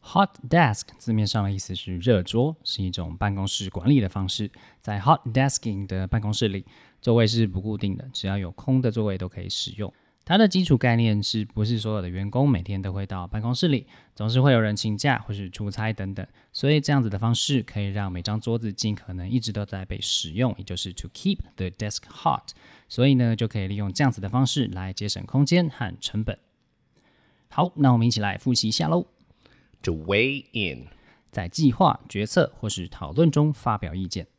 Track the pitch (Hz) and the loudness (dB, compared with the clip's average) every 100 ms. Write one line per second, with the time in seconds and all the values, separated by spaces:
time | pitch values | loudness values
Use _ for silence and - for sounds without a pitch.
0 | - - 196 - 123 165 143 107 - - | 2 2 2 -2 2 4 4 2 -6 -10
1 | - 110 104 110 98 95 - 92 - 90 | -2 0 2 0 0 -2 -6 -10 -6 -2
2 | 104 107 87 113 143 160 - - 95 90 | 2 2 2 0 0 -2 -8 -4 -4 -4
3 | 85 87 104 98 95 - 95 92 92 143 | -8 -2 -2 0 -4 -4 -6 -2 4 4
4 | 95 101 95 - 104 - - _ - 101 | 2 -4 -4 -4 -6 -10 -20 _ -6 0
5 | 110 156 123 117 135 - - 98 98 92 | 2 2 2 2 2 0 -4 -6 -4 -4
6 | 95 117 107 104 110 98 - - _ _ | -2 -2 0 0 0 -2 -10 -20 _ _
7 | - 117 110 117 107 92 104 104 101 92 | 2 4 4 4 2 0 -4 -4 -2 -4
8 | 131 - 95 98 90 - - 131 120 113 | -8 -6 -4 -4 -6 -8 0 2 2 0
9 | 107 95 90 - 92 - - 92 101 _ | -2 -2 -6 -8 -8 -6 -6 -8 -10 _
10 | _ _ - 185 214 185 180 131 123 117 | _ _ 0 4 6 4 4 4 4 4
11 | 113 104 101 110 107 - 107 117 107 107 | 4 2 0 -4 -4 -2 -2 0 -2 -4
12 | 90 90 101 120 143 104 85 98 95 98 | -4 -6 -4 0 2 2 0 -4 -4 -6
13 | 98 95 87 110 113 127 175 131 - - | -6 -8 -6 -4 -2 0 0 0 -4 -20
14 | _ - 107 123 135 120 107 104 113 104 | _ -6 0 4 6 6 4 0 -2 0
15 | 143 117 - 101 95 - 104 98 110 110 | 0 0 -4 -8 -8 -8 -8 -4 -4 -4
16 | 98 95 92 _ _ - 139 151 143 139 | -6 -8 -12 _ _ -2 2 2 4 2
17 | 113 101 113 117 - 135 110 104 101 101 | 2 0 0 0 0 -2 -2 -6 -4 -4
18 | 98 90 87 107 117 113 110 95 110 101 | -4 -6 -4 -4 -2 -4 -4 -4 -2 -4
19 | - 90 90 120 117 101 101 95 95 101 | -6 -8 -2 -2 -2 -6 -6 -8 -8 -8
20 | - - 80 87 127 95 95 90 92 87 | -4 -4 -4 -2 -2 -2 -8 -8 -8 -10
21 | - - 190 196 - - 92 - 104 - | -14 -6 -4 -4 -6 -6 -8 -6 -8 -8
22 | - - - - - - - - _ - | -12 -4 -2 -2 -6 -20 -20 -20 _ 2
23 | 135 131 120 113 113 107 95 101 101 90 | 4 6 4 2 -2 -2 -4 -2 -4 2
24 | 139 110 98 123 135 147 107 92 92 - | 0 0 -2 2 2 2 -2 -4 -8 -6
25 | 104 - 95 131 139 175 165 - 117 - | -6 -6 -2 2 4 4 2 -4 -8 -6
26 | - 107 110 101 _ _ _ _ _ _ | -6 -4 -4 -6 _ _ _ _ _ _
27 | _ _ _ _ _ - 180 156 139 120 | _ _ _ _ _ 0 0 4 6 6
28 | 117 110 101 98 131 120 110 - 156 170 | 4 2 -2 -2 0 2 0 0 2 0
29 | - _ _ _ _ _ _ _ - 80 | 0 _ _ _ _ _ _ _ -4 -4
30 | 80 101 131 139 - 117 92 62 71 - | 2 2 2 -2 -8 -4 -4 -6 -14 -20
31 | _ _ _ - 92 - 147 113 175 - | _ _ _ -8 -6 2 2 4 2 2
32 | - 98 107 185 - - 110 95 87 - | -6 -6 0 0 0 -2 -8 -6 -10 -12
33 | 76 98 165 147 151 143 120 107 85 90 | -6 2 4 4 0 0 -2 -2 -4 -6
34 | 92 95 - | -6 -8 -10